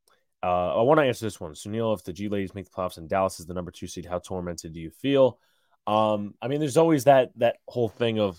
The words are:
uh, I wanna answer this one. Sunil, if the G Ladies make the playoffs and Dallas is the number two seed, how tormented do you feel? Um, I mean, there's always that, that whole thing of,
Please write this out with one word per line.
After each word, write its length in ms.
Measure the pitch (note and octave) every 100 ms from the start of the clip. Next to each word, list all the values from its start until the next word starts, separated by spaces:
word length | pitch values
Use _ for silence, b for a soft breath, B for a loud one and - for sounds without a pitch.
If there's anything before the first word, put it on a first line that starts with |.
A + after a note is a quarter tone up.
| _ _ _ _
uh, 360 | F#2 F2+ F2+ D#2
I 40 |
wanna 200 | A#2+ D#3
answer 220 | C#3 A2+
this 160 | A2 -
one. 120 | E2+
Sunil, 420 | D2+ G#2 A2 A2+
if 100 | G#2
the 80 | -
G 160 | E2+ G#2
Ladies 260 | G2+ F#2+
make 100 | G2
the 60 | F#2
playoffs 280 | - F#2 -
and 100 | D#2+
Dallas 320 | G2 F#2+ -
is 60 | E2
the 80 |
number 160 | F2+ F2
two 160 | - F2+
seed, 180 | -
how 140 | E2+ F2+
tormented 540 | - F#2 F2+ E2+ E2+
do 80 | D#2+
you 100 | E2
feel? 480 | - C3+ C#3 C3 - _ _ _ _ -
Um, 480 | G#2+ G#2+ G#2+ G2+ -
I 60 | A#2+
mean, 120 | C#3+
there's 160 | D3+ B2
always 280 | E3 D3+
that, 260 | C3+ C3+ B2 A2+
that 200 | A#2 - -
whole 220 | B2 A2+
thing 320 | - A#2+ A2
of, 180 | G2+